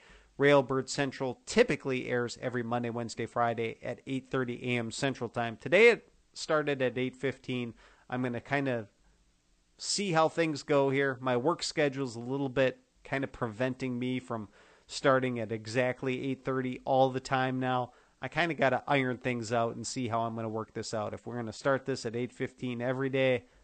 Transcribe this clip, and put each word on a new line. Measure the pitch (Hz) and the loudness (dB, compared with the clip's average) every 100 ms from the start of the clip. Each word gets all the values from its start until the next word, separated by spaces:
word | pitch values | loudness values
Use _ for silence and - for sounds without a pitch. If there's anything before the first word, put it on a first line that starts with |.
| - - _ - | -20 -20 _ 2
Railbird | 143 143 127 131 131 | 6 6 6 0 -2
Central | - 135 - 131 120 - | -2 -2 -2 -6 -6 -2
typically | - 247 147 143 127 123 | 4 4 4 -2 -4 0
airs | 123 120 - | -2 -2 -4
every | 127 123 | -4 -4
Monday, | 117 120 120 | -2 -2 -2
Wednesday, | 117 113 - 113 | -4 -6 -6 -4
Friday | - 117 117 113 113 | 0 0 0 -4 -6
at | 123 120 - | -10 -10 -6
eight | 135 131 | -6 -2
thirty | 135 123 120 123 123 | -2 -2 -4 -2 -2
A | |
M | 113 | -2
Central | - 139 127 117 | -2 -2 -2 -6
Time. | - 117 110 | -4 -6 -6
Today | 139 175 233 | 2 6 8
it | 202 - _ _ | 6 -2 _ _
started | - - 156 147 139 | -12 -2 0 0 0
at | 127 120 | 0 0
eight | 127 127 | -4 -2
fifteen. | 135 120 - 127 120 - - _ - | -4 -4 -6 -6 -6 -10 -20 _ -8
I'm | 127 | -4
gonna | 127 120 | -2 -4
kinda | - 143 139 120 107 _ _ _ _ _ _ _ _ - | -2 -2 0 -2 -6 _ _ _ _ _ _ _ _ -12
see | - - 202 | -6 -2 0
how | 160 160 | 4 4
things | - 160 143 | 4 0 0
go | - 143 139 | 2 4 4
here. | 135 139 123 | 4 2 0
My | 131 123 | 0 2
work | 131 170 | 2 0
schedule's | - - 147 131 135 113 | -2 0 0 0 -6 -6
a | |
little | 120 139 139 | -6 -4 -2
bit | 127 131 123 _ _ - | 2 0 0 _ _ -8
kinda | 135 135 | -6 -6
preventing | - 120 104 127 127 131 123 | -4 -6 -2 -2 -2 -4 -4
me | 123 127 | -2 -4
from | 123 117 104 - - - - | -4 -8 -8 -16 -20 -20 -14
starting | - 143 131 127 120 | 0 4 6 4 -2
at | 107 | -4
exactly | 113 107 117 127 127 135 127 135 | -6 -4 0 0 0 -2 -2 -2
eight | 131 | -4
thirty | - 131 127 127 | -2 -2 -2 -6
all | - 135 135 | 0 4 4
the | 127 | 2
time | - 131 131 131 | -2 0 0 0
now. | 127 127 120 - _ _ | 0 -2 -2 -8 _ _
I | 131 | -6
kinda | 156 170 143 | -2 -2 2
gotta | 135 123 - | 2 2 2
iron | 143 127 120 | 2 2 0
things | 131 120 107 | -2 -4 -2
out | 117 117 117 | 0 0 -2
and | 113 | -8
see | - 120 | -6 -2
how | 113 | -2
I'm | 117 113 | -2 -4
gonna | 113 | -6
work | 110 107 | -6 -6
this | - 107 | -8 -6
out. | 113 101 | -4 -6
If | 101 - | -8 -10
we're | 120 | -8
gonna | 113 | -8
start | - 143 135 131 | -4 0 0 0
this | 131 120 | -4 -4
at | 117 | -4
eight | 123 | -6
fifteen | - 131 - 127 120 | -4 -8 -6 -8 -4
every | 123 131 135 | -2 0 0
day, | 131 131 123 - _ | 2 2 2 -2 _